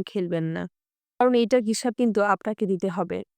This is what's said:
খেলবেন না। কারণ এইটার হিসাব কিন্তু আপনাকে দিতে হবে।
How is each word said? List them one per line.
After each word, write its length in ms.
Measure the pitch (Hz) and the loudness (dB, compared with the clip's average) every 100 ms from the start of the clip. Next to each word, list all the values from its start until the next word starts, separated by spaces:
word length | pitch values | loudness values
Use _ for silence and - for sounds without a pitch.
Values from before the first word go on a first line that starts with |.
| 185 | -2
খেলবেন 380 | 208 175 165 160 | -4 -4 -2 -4
না। 180 | 175 180 - _ _ _ _ | -4 -8 -12 _ _ _ _
কারণ 140 | 254 240 | 2 4
এইটার 260 | 226 254 | 4 2
হিসাব 300 | 214 214 247 220 | 2 -2 -2 0
কিন্তু 220 | 240 208 208 | 0 2 2
আপনাকে 380 | 190 214 214 202 | 0 -2 -4 -2
দিতে 220 | 185 190 | -2 -2
হবে। 280 | 180 170 - - | -4 -4 -6 -10